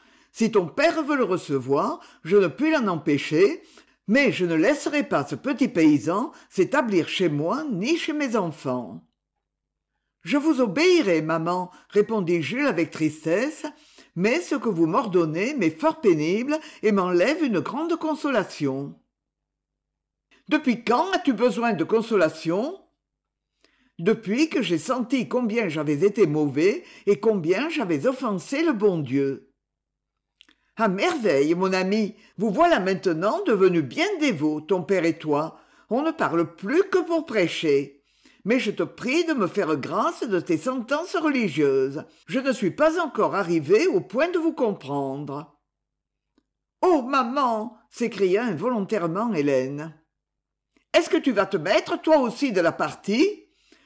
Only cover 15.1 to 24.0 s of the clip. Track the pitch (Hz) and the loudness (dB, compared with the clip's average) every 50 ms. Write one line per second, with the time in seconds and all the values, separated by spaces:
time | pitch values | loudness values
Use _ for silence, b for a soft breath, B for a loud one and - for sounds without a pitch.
15.1 | 175 185 165 156 151 165 202 254 311 269 185 160 - - 269 320 311 311 - 208 | 0 0 0 0 0 -2 -2 -2 -2 0 -2 -2 -2 0 -2 -2 -2 2 2 2
16.1 | 165 151 147 160 185 220 247 285 294 311 311 B B B B 214 208 196 180 180 | 2 2 2 -2 -2 -2 -2 -2 -4 -4 -6 B B B B 2 2 2 2 2
17.1 | 180 175 175 247 311 381 320 262 208 165 139 - 190 269 320 339 339 330 - 311 | 2 2 4 2 2 0 0 0 0 0 -2 -2 -6 -6 -4 -4 -4 -4 -2 -4
18.1 | 302 - - 294 262 214 175 - - - 151 135 131 135 139 - - _ _ _ | -4 -2 -2 -2 0 0 -2 -2 -6 -6 -4 -4 -4 -4 -8 -10 -14 _ _ _
19.1 | _ _ _ _ _ _ _ _ _ _ _ _ _ _ _ _ _ _ _ _ | _ _ _ _ _ _ _ _ _ _ _ _ _ _ _ _ _ _ _ _
20.1 | _ _ _ _ b b b b - 302 302 262 226 - - - 247 262 330 381 | _ _ _ _ b b b b -2 0 2 0 -2 -2 0 0 0 0 0 0
21.1 | 381 349 - 285 247 185 240 254 190 214 226 233 214 151 160 156 196 226 214 - | -2 -2 0 0 0 2 2 0 0 0 0 0 0 0 0 0 0 0 0 2
22.1 | 226 196 165 156 156 - - 165 170 196 233 311 392 - _ _ _ _ _ _ | 0 2 2 2 0 -4 -4 -2 -2 -2 -2 -4 -6 -10 _ _ _ _ _ _
23.1 | _ _ _ _ _ _ _ _ _ _ _ _ _ _ _ _ _ - | _ _ _ _ _ _ _ _ _ _ _ _ _ _ _ _ _ -4